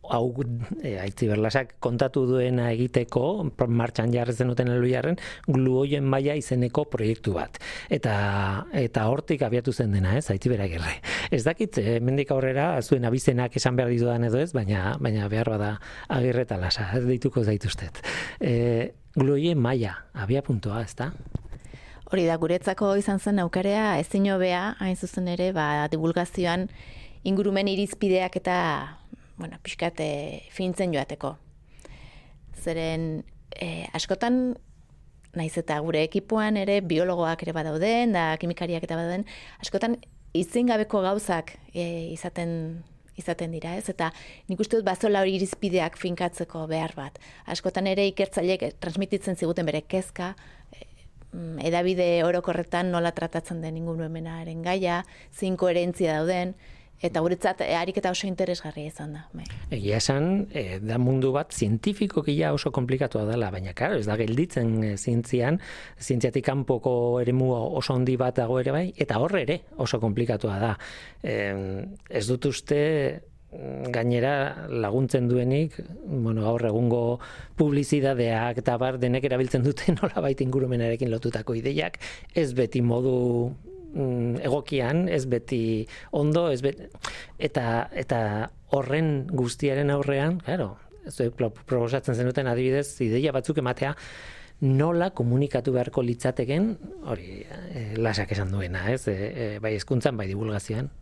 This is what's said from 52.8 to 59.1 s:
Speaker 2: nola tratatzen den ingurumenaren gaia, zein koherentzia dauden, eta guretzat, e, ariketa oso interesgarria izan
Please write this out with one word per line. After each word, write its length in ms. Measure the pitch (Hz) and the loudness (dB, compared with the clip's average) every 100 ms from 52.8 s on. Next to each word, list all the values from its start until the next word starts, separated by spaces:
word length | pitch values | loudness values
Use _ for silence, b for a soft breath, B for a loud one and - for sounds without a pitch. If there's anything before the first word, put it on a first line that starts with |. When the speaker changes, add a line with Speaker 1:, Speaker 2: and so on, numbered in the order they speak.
| 180 | 2
Speaker 2:
nola 200 | 175 170 | 2 0
tratatzen 500 | - 165 170 - 170 | 0 -4 -4 -6 -8
den 180 | 160 160 | -6 -6
ingurumenaren 800 | 165 165 160 165 165 165 165 165 | -6 -4 -6 -6 -8 -8 -8 -6
gaia, 380 | 170 190 185 175 - B B | 0 2 2 0 -4 B B
zein 280 | - 190 185 | -4 -2 2
koherentzia 600 | 185 175 175 175 170 156 | 4 4 2 2 2 2
dauden, 340 | 160 180 180 190 B B B - | 2 0 -2 -6 B B B -6
eta 240 | 175 165 | -2 2
guretzat, 380 | 170 180 196 185 | 2 2 0 0
e, 80 | - | 0
ariketa 380 | 165 180 185 185 | 0 0 -2 -2
oso 140 | 185 196 | -2 -4
interesgarria 600 | 180 185 175 156 151 151 | -2 -2 -2 -6 -10 -12
izan 240 | - 151 | -10 -12